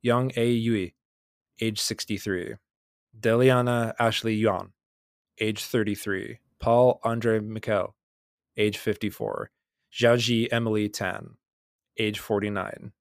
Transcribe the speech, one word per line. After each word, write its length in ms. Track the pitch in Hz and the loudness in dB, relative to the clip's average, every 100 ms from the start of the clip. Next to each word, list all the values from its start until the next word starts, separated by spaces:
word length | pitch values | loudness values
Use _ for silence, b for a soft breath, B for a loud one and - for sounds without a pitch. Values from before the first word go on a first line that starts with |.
Young 280 | 120 120 131 123 | 2 2 0 0
A 140 | 117 | 0
Yui, 420 | 120 113 110 87 _ _ _ _ _ _ - | 2 2 0 -2 _ _ _ _ _ _ -6
age 220 | 113 107 | -4 -4
sixty-three. 760 | - 107 - 101 107 92 - - _ _ _ _ _ 113 | -6 -6 -6 -6 -4 -4 -6 -12 _ _ _ _ _ -2
Deliana 720 | 113 117 131 127 123 120 113 - | 2 4 6 4 2 0 -2 2
Ashley 380 | 117 107 113 107 | 0 2 -2 2
Yuan, 380 | 110 92 95 _ _ _ _ _ _ _ | 2 0 -6 _ _ _ _ _ _ _
age 240 | 110 104 | -4 -4
thirty-three. 760 | - 123 104 101 - 95 104 117 _ _ | -2 -2 0 -4 -4 -6 -6 -14 _ _
Paul 400 | - 120 127 - | 2 6 6 4
Andre 360 | 117 117 113 110 | -2 0 0 0
Mikel, 560 | 107 110 - 104 92 _ _ _ _ _ _ - | -2 -8 -2 -2 -2 _ _ _ _ _ _ 0
age 220 | 107 104 | 0 0
fifty-four. 760 | - 101 104 - 52 - - _ _ _ _ | -4 -2 -4 -6 -6 -6 -10 _ _ _ _
Xiaoji 540 | - 120 120 113 117 117 | 2 4 4 4 0 0
Emily 380 | 117 113 107 104 | -2 0 -2 -2
Tan, 460 | - 95 - 80 _ _ _ _ _ _ - | -4 -6 -6 -14 _ _ _ _ _ _ -4
age 200 | 107 107 | -4 -4
forty-nine. 760 | - 104 104 101 - - 117 _ | -2 -2 -2 -4 -6 -10 -18 _